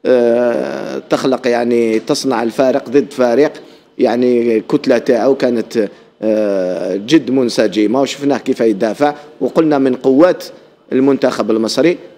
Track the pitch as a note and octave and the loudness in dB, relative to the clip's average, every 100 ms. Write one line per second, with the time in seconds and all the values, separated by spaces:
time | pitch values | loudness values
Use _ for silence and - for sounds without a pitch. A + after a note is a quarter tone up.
0 | B2 B2+ A#2+ A#2 A#2+ B2 C#3 C#3 - C3+ | 2 2 2 2 0 -2 -4 -8 -8 -10
1 | - C3+ C#3 B2 B2+ A#2+ A#2+ A#2+ A2+ A2 | -4 -2 0 -2 0 -2 0 0 2 -2
2 | - C#3+ C3+ A#2 A#2 A2 C3 C3+ B2+ C3 | -2 -4 -2 -2 -4 0 0 0 0 0
3 | A2+ - B2 A#2+ D3+ - - - _ - | 0 -2 0 2 2 -2 -20 -20 _ -2
4 | A#2+ A#2+ B2 A#2+ A#2 A2+ - - - C#3+ | 0 2 2 2 2 0 0 -2 2 0
5 | C#3+ A#2+ A#2+ C#3 C3 A#2+ G#2+ A#2+ G2+ - | 2 0 2 2 0 -2 -4 -4 -4 -6
6 | - _ G#2+ G#2+ G#2 G2 F2+ F#2 F#2+ F#2+ | -20 _ -2 0 0 -2 -2 -4 -4 -6
7 | G#2+ D#3 B2 C3 B2 A#2+ A2 F#2+ G#2 B2+ | 2 0 2 0 0 0 0 2 0 2
8 | C3 - C#3+ B2+ - C3 A#2 G2+ A2+ G2+ | -2 -2 -2 -2 -2 0 0 0 -2 0
9 | D3 C#3+ - - C3 - D#3+ D3 C3+ B2 | -2 -2 -16 -6 -2 0 2 2 0 0
10 | C3+ C3 F3+ E3+ - - - _ _ B2+ | 2 4 4 2 -6 -20 -20 _ _ 0
11 | C3+ C3+ C3 B2 G#2 A2+ A2 - D3+ F3 | 2 2 0 -2 -2 0 0 0 0 0
12 | - | -8